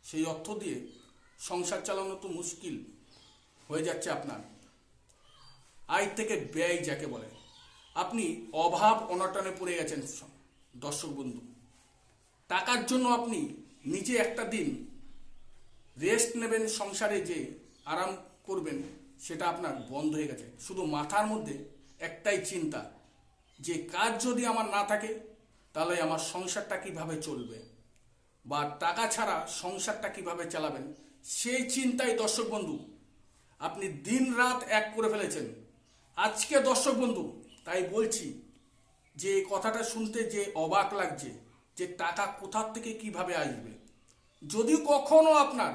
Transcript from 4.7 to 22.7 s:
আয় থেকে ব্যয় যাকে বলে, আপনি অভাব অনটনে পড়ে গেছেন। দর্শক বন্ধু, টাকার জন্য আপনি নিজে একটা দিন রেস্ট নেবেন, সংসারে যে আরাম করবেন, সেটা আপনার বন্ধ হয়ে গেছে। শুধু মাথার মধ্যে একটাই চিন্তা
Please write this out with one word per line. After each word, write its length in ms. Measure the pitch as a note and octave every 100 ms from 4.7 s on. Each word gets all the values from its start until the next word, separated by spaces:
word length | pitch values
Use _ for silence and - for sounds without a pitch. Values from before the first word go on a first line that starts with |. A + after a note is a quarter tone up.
| _ _ _ _ - - - - - - - -
আয় 140 | F3+ G3 A3+
থেকে 180 | G#3+ G3+ -
ব্যয় 260 | D#3+ E3+ F3 D3
যাকে 180 | C3+ D3
বলে, 160 | A#2 G#2+ - - - - - -
আপনি 300 | - F#3 A#3 F#3 - - D3+
অভাব 300 | E3+ F3 G#3+ A#3 -
অনটনে 380 | F3+ F#3+ F#3+ F#3+ F#3
পড়ে 140 | F3+ E3+
গেছেন। 220 | D#3 D3 B2 - - - _ _ _
দর্শক 380 | B2 C#3+ C#3+ D#3 C#3
বন্ধু, 240 | C3 A#2 - - - - _ _ _ _ _ _ -
টাকার 320 | F#3 A#3 A#3+ -
জন্য 160 | B3+ B3 A#3+
আপনি 200 | A#3+ G3 - - - - C4
নিজে 200 | - - A#3+
একটা 180 | A#3 - A3+
দিন 140 | A3 D3+ - - - - - - - - - - - - B2
রেস্ট 340 | F3 A3+ A#3 A#3
নেবেন, 220 | A3+ A3 A3 -
সংসারে 380 | G3+ F#3+ G#3 G3+ D#3+
যে 80 | D#3+ - - - - -
আরাম 200 | E3 F#3+ G3 - - -
করবেন, 300 | F#3+ D#3 - - - - -
সেটা 200 | - D#3 E3+
আপনার 200 | - D#3+ B2+ A#2+
বন্ধ 200 | C#3 D#3 D3+
হয়ে 120 | D3
গেছে। 140 | B2 - -
শুধু 160 | - F#3 D#3
মাথার 300 | D3 D3 G3+ G#3+
মধ্যে 240 | G#3+ C#3+ C#3 - - - - E3
একটাই 320 | - G#3 F#3+ -
চিন্তা 320 | F#3 D3+